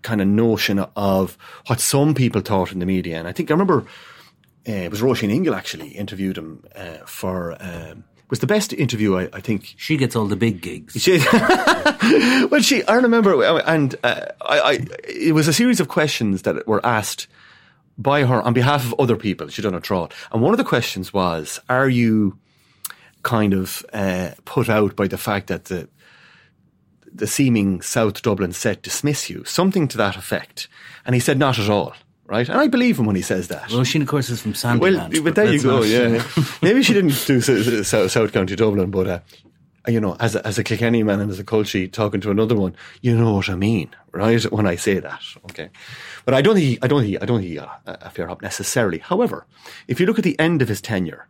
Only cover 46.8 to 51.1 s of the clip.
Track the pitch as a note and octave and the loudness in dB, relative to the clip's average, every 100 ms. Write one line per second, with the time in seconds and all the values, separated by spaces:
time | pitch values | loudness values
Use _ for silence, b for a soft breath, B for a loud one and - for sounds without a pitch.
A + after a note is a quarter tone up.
46.8 | C3 C#3+ G#2 F#2 G2+ A#2+ F#2 D2 C#2 - | 0 2 0 -2 0 -2 -2 -8 -12 -16
47.8 | - F2+ - - E2+ F2+ G2 - G2 C3+ | -16 -16 -14 -10 -10 -8 -10 -8 -2 0
48.8 | G#2+ D#2+ - F#3 B3 D#2+ - B B B | 0 -2 -4 0 0 -4 -14 B B B
49.8 | B B2+ F#3 A3+ F#3 C#3+ D#3+ E3 A2+ G2+ | B 0 2 2 0 2 2 2 0 -2
50.8 | - G#2 F2 | -4 -4 -4